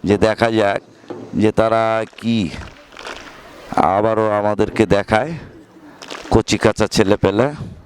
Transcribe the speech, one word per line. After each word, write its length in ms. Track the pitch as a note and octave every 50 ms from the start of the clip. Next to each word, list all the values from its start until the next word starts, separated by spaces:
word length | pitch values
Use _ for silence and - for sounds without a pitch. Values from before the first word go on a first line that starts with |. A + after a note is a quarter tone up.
| -
যে 140 | F2 G2+ G2+
দেখা 340 | G#2 A2 G#2+ - A#2 A#2
যাক 300 | A2+ A2 G#2+ G2+ G2 - - - - - - - - - - - -
যে 160 | - G#2 A2
তারা 540 | - - A2 A2+ A2+ A2+ A2+ A2+ A2 A2 A2 G#2+ - -
কি 320 | - A2+ A#2 A2+ G2 D#2 - - - - - - - - - - - - - - - - - - - - - - - - -
আবারও 560 | - - D2+ F#2 G2+ G#2+ A2+ A2 G#2+ A2 G#2+
আমাদেরকে 540 | G#2 G#2 G#2 G#2 G#2 G2 G#2+ G#2+ - - A2+
দেখায়। 480 | F2+ F#2 G2+ G2+ - A2 G#2+ B2 D#3 E3+ C#3+ - - - - - - - - - - - - - - - - - -
কচিকাঁচা 560 | - A2+ A2 - - G2+ - A2+ G2+ - G#2+ G2+
ছেলে 300 | - - G#2+ F#2+ G#2 -
পেলে 360 | - G2 G2 G#2 B2 C#3+ D3 - - - - - -